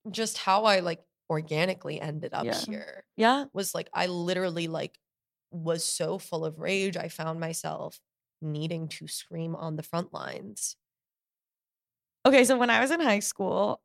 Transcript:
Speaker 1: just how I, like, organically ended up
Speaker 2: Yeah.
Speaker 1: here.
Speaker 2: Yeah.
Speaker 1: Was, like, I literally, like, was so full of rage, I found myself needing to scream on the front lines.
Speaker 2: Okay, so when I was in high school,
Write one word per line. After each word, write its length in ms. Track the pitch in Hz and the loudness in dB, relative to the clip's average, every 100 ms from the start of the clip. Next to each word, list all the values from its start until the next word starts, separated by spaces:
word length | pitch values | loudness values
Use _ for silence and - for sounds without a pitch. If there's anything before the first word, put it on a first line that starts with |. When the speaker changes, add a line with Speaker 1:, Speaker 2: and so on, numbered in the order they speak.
| 214 | -10
Speaker 1:
just 280 | 190 220 - | -4 -2 0
how 240 | - 196 | 4 6
I, 160 | 214 196 | 6 6
like, 240 | 175 165 _ _ _ | 4 -4 _ _ _
organically 720 | 156 156 156 180 170 147 156 | -2 0 0 2 0 -6 -8
ended 320 | 156 151 131 | -6 -6 -6
up 120 | - - | -4 -2
Speaker 2:
Yeah. 120 | - - | -2 -4
Speaker 1:
here. 400 | 214 - - - - | -8 -10 -16 -16 2
Speaker 2:
Yeah. 280 | 226 262 277 | 4 4 0
Speaker 1:
Was, 220 | 190 190 170 | -6 -4 -4
like, 140 | - | -4
I 140 | - 180 | -2 0
literally, 600 | 175 175 185 185 170 165 | 0 0 0 0 -2 -2
like, 300 | 160 139 - _ _ _ _ _ | -4 -6 -10 _ _ _ _ _
was 320 | 175 160 165 | -6 -2 -2
so 340 | - - 160 185 | -2 -2 -2 -4
full 280 | - 165 160 | -4 -4 -4
of 140 | 160 | -4
rage, 360 | 165 196 190 170 | -2 0 0 -2
I 120 | 165 | -6
found 300 | - 160 165 | -6 -6 -4
myself 640 | 165 165 156 156 156 - _ _ _ _ | -4 -4 -6 -6 -8 -12 _ _ _ _
needing 460 | 156 151 160 165 160 | -6 -4 -4 -4 -6
to 200 | - 156 | -10 -10
scream 480 | - - 170 165 165 | -12 -10 -8 -6 -6
on 200 | 160 156 | -6 -8
the 80 | |
front 300 | - 170 180 | -4 -4 -4
lines. 640 | - - - 208 214 - - _ _ _ _ _ _ _ _ _ _ _ _ _ _ 262 | -8 -8 -10 -12 -8 -8 -8 _ _ _ _ _ _ _ _ _ _ _ _ _ _ 6
Speaker 2:
Okay, 180 | 269 | 8
so 140 | 247 254 | 8 6
when 120 | 240 | 6
I 120 | 226 | 4
was 100 | 262 | 4
in 80 | 339 | 4
high 200 | 285 208 | 4 4
school, 600 | - - 190 175 208 - | 0 -2 0 2 2 2